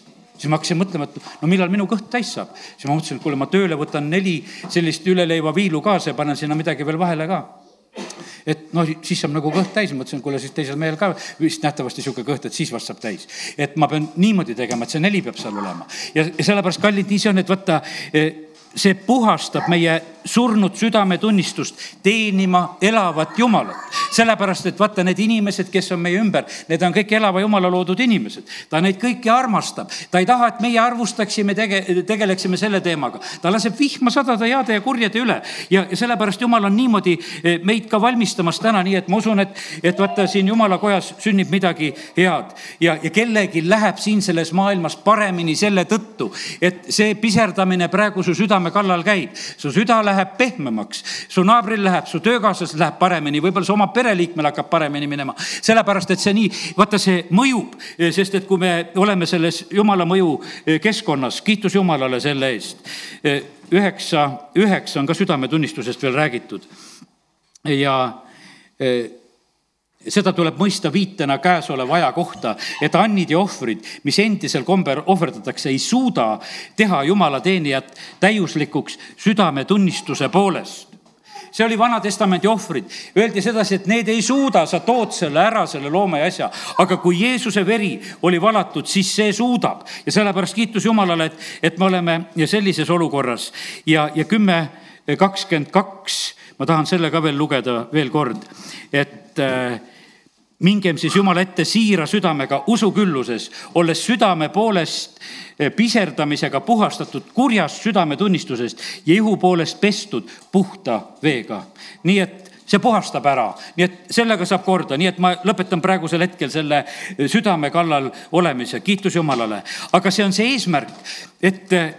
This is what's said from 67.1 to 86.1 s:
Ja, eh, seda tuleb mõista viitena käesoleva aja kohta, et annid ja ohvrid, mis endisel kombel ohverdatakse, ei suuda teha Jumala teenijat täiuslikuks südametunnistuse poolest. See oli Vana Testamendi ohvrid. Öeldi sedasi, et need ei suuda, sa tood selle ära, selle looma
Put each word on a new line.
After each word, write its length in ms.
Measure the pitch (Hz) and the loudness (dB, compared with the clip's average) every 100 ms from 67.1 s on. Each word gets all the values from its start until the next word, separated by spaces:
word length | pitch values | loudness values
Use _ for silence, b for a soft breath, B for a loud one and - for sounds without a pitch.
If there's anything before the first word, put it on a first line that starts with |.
| _ _ _ _ _ 151 | _ _ _ _ _ -2
Ja, 240 | 139 139 131 127 123 B B B B B _ | 0 2 2 0 -6 B B B B B _
eh, 380 | 131 123 110 - _ _ _ _ _ _ _ _ | -2 0 -4 -12 _ _ _ _ _ _ _ _
seda 320 | 113 202 190 | -2 0 2
tuleb 240 | 180 165 135 | 0 -2 0
mõista 320 | 196 185 160 | -2 0 -2
viitena 480 | 180 190 - 139 139 | 0 -2 -4 -2 0
käesoleva 540 | 180 175 147 135 127 165 | 2 0 -2 -6 0 2
aja 80 | 143 170 | 2 0
kohta, 380 | 170 - 120 104 B B | -6 -6 -6 -6 B B
et 140 | 151 170 | 0 4
annid 380 | 220 202 160 | 4 2 2
ja 40 | 160 | 2
ohvrid, 460 | 202 - 123 110 B B 147 | 0 -2 -6 -6 B B -2
mis 100 | 160 | 2
endisel 460 | 220 202 139 147 | 2 0 -2 -4
kombel 380 | 127 190 147 135 160 | 0 2 2 -2 0
ohverdatakse, 560 | 190 147 113 127 - 156 | 2 0 -4 -10 -6 -2
ei 100 | 135 | -2
suuda 600 | - 247 254 160 113 104 B B B - | 0 0 2 0 0 -2 B B B 0
teha 260 | 214 160 | 2 2
Jumala 380 | 139 202 160 135 | 2 2 2 2
teenijat 480 | 175 190 147 135 - B B B | 0 0 0 -2 -4 B B B
täiuslikuks 760 | 190 220 170 156 147 147 - - B B | 2 4 0 -2 -2 -4 -6 -12 B B
südametunnistuse 1120 | 202 214 180 139 - 202 185 - - 139 135 | 0 4 2 0 0 2 2 0 -6 -4 0
poolest. 560 | 170 196 139 92 - - - _ _ B B B | 2 2 0 -8 -16 -20 -20 _ _ B B B
See 140 | - 226 | -2 0
oli 100 | 220 | 2
Vana 200 | 240 226 | 2 0
Testamendi 480 | 202 196 208 175 202 | -2 0 0 2 2
ohvrid. 400 | 220 - 143 98 B B 180 | 0 -2 -8 -8 B B 0
Öeldi 240 | 226 202 | 2 0
sedasi, 320 | 214 220 202 | -2 0 0
et 120 | 190 175 | 0 0
need 180 | 233 220 | 0 0
ei 140 | 226 | 0
suuda, 420 | - 269 269 190 196 | 0 2 4 2 2
sa 100 | 170 - | 0 2
tood 260 | 247 208 | 2 0
selle 300 | - 156 147 | -2 -2 2
ära, 240 | 208 220 165 | 2 2 -2
selle 240 | 151 143 | -4 -2
looma 300 | 170 196 | 0 0